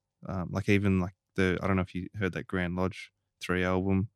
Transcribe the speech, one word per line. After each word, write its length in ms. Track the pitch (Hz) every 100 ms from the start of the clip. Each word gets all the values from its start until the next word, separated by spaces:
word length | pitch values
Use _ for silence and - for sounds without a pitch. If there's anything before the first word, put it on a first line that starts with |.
| _ _ -
Um, 240 | 92 85
like, 160 | 95 98
even, 320 | 101 98 95
like, 140 | 90 - _ -
the, 240 | 95 87
I 60 | 95
don't 80 | 95
know 80 |
if 100 | 90
you 160 | 90 90 104
heard 180 | 92
that 140 | 82 67
Grand 280 | 95 87 90
Lodge 360 | 92 - - _ _ -
three 240 | - 90
album. 460 | 90 92 95 95 104